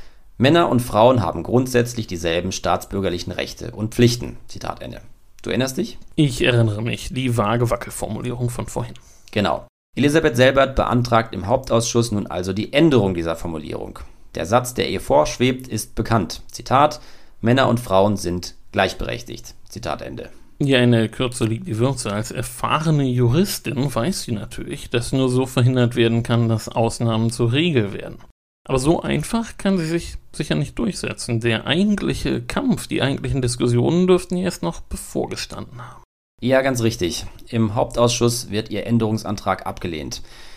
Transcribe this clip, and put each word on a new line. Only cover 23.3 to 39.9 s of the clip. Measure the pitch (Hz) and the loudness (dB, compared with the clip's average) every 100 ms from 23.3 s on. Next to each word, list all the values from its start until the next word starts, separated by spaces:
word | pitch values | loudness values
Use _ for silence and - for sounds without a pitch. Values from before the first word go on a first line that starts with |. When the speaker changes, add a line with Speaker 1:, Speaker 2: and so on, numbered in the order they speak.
| 143 202 - 120 120 139 | 4 0 -2 -4 -2 -2
Speaker 2:
weiß | 117 131 190 | 0 -2 -2
sie | - | -4
natürlich, | 107 - - - 139 - | -6 -6 -10 -10 -10 -4
dass | 120 120 | -2 0
nur | 135 131 | 2 2
so | 123 | 2
verhindert | 127 - 123 127 120 123 | 0 2 4 4 2 4
werden | 117 117 | 4 2
kann, | 117 117 113 | 2 2 2
dass | 110 - | 0 -2
Ausnahmen | 127 113 - 117 110 113 | -2 0 0 0 2 0
zur | 117 120 | 0 0
Regel | 135 175 139 101 | 2 2 2 0
werden. | 98 - - - _ _ _ - | -4 -12 -14 -20 _ _ _ -2
Aber | 131 | 0
so | 139 175 | 2 0
einfach | 147 143 156 233 226 - | 0 -2 -2 -4 -4 -4
kann | 202 190 | 0 0
sie | 160 | 0
sich | 170 - - - | -2 -4 -12 -12
sicher | - 156 | -8 -2
nicht | 151 143 - | -2 -2 -2
durchsetzen. | 226 - - - - 117 | -4 -4 -6 -6 -4 0
Der | 117 110 - | 2 0 0
eigentliche | 151 208 202 - 135 147 127 | 2 2 2 0 -2 -2 -2
Kampf, | 120 - 269 123 - | -4 -2 0 0 -2
die | - | -2
eigentlichen | 131 139 127 135 | 0 0 -2 -2
Diskussionen | 123 - 127 120 127 170 185 | -2 0 2 2 4 4 4
dürften | 180 - 180 | 2 2 -4
ihr | |
erst | 185 - | -4 -4
noch | 170 - | -6 -6
bevorgestanden | - 202 - - - - - - - 123 | -8 -10 -6 -6 -4 -6 -10 -10 -12 -14
haben. | - - - _ _ - | -16 -18 -20 _ _ -6
Speaker 1:
Ja, | 120 131 | 2 2
ganz | 135 123 | 2 2
richtig. | 113 - 87 - - - - | 0 0 -2 -4 -10 -14 -6
Im | 117 110 | 0 0
Hauptausschuss | 110 - - 120 - 120 120 - | 0 -2 2 2 4 0 0 -4
wird | 104 110 | -6 -4
ihr | 101 - | -6 0
Änderungsantrag | 117 110 110 80 104 98 92 - | 2 2 -2 -4 -6 -2 -4 -4
abgelehnt. | 104 90 | -8 -8